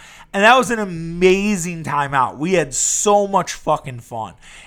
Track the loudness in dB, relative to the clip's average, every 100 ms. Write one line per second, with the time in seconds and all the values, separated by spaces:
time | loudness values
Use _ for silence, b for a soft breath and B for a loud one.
0 | B B B 2 6 6 4 -2 -4 -6
1 | -8 2 4 4 2 -2 -4 -8 -4 -4
2 | 0 0 0 -2 0 0 0 -2 -2 0
3 | 2 2 2 -2 -2 -6 -2 -2 -4 -14
4 | -12 -12 -12 -16 B B